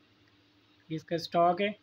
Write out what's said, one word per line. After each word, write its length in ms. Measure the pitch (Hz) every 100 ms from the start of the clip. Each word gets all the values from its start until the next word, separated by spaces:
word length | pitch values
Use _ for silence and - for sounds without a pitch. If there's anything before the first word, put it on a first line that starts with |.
| _ _ _ _ _ _ _ _ -
ये 80 | 160
इसका 200 | - 165
stock 420 | - 175 170 180
है। 80 | 202 202